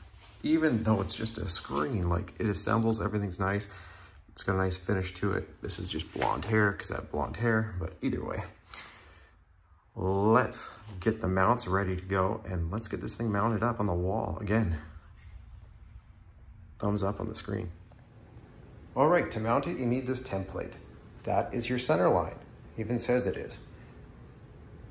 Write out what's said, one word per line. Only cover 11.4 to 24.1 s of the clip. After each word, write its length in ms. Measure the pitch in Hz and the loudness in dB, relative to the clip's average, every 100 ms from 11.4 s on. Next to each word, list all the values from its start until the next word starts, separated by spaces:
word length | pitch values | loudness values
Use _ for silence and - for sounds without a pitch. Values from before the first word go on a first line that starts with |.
| 95 120 92 | 4 4 2
ready 300 | 95 95 90 | 2 2 -2
to 40 | |
go 400 | 90 98 95 - - | 0 2 2 0 -4
and 260 | 90 82 | -2 0
let's 160 | 107 - | -2 -4
get 140 | - | -6
this 140 | - - | -6 -2
thing 140 | 117 | 0
mounted 320 | 101 113 104 | 2 2 2
up 200 | 117 110 | 0 0
on 60 | 104 | 0
the 60 | |
wall 440 | 87 92 110 - - | 2 0 0 -2 -4
again. 380 | 95 110 95 80 - - - - - - - - - - - - - - - - - - - - | 2 2 2 0 -6 -18 -20 -20 -18 -16 -18 -18 -20 -20 -20 -20 -20 -20 -20 -20 -20 -20 -18 -2
Thumbs 240 | 101 104 | 0 2
up 160 | 98 95 | 0 -2
on 80 | 92 | -4
the 80 | - | -4
screen. 360 | - 104 90 - - - - - - - - - - - - 127 | -4 -4 -4 -10 -18 -20 -20 -20 -20 -20 -20 -20 -20 -20 -6 4
All 140 | 151 | 6
right, 200 | 175 - | 6 2
to 80 | - | 0
mount 260 | 110 131 170 | 2 2 2
it, 100 | - | -2
you 80 | 120 | 0
need 220 | 127 127 | 0 0
this 140 | 123 | -2
template. 560 | - 98 95 - - - - - - - | -2 -4 -4 -6 -8 -10 -16 -18 -20 -10
That 300 | - - - | 0 2 2
is 160 | 120 113 | -2 0
your 80 | 127 | 0
center 300 | - 165 175 | 2 4 6
line. 320 | 92 80 - - - - - | 4 2 -6 -16 -20 -14 -8
Even 220 | 104 120 | -2 -2
says 280 | - 123 95 | 2 2 2
it 80 | - | -2
is. 240 | - - - - - - - | -6 -10 -14 -18 -20 -18 -20